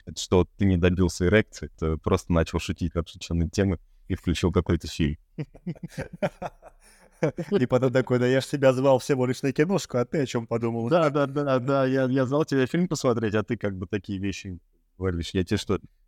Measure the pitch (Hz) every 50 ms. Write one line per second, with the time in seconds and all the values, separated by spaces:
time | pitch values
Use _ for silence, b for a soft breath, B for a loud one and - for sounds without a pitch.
0 | - - 78 - - - - 90 87 - _ - 101 98 92 87 85 90 90 87
1 | 92 85 - - 90 87 104 107 107 - - - - 76 - - - 80 80 78
2 | - - 92 92 - - 90 82 82 - - 82 - - 87 - 95 82 - 87
3 | 82 - - - - - 85 85 85 80 - - 98 98 92 - - _ _ _
4 | - - 95 - - - 82 - - 90 78 92 85 - 90 80 - 76 - -
5 | 82 73 76 - _ _ _ - 147 - - - - 180 156 - - - - -
6 | - - - - - 185 - - 185 170 - _ - 160 - _ _ _ _ _
7 | _ _ _ _ - 151 - - - - 202 196 127 120 127 123 127 135 120 131
8 | 123 - 127 123 123 123 131 135 127 - - 143 135 131 131 127 131 139 135 123
9 | - - 147 127 127 123 127 - - 139 127 - 151 175 196 170 - - - 123
10 | 123 - - 170 139 120 - 123 113 - 117 117 117 117 113 117 113 117 151 175
11 | 160 147 139 151 143 135 135 147 147 143 131 127 120 135 139 139 135 131 131 135
12 | 131 127 127 135 131 120 135 147 156 - 139 135 131 123 - 165 180 175 160 -
13 | - 135 117 117 113 107 95 110 104 - 123 104 - 104 98 92 87 - - 104
14 | - - 101 92 95 98 92 - - 98 90 87 - _ _ _ _ _ _ -
15 | 92 95 90 82 82 - - 98 90 - 107 98 - - 98 85 - - _ _
16 | _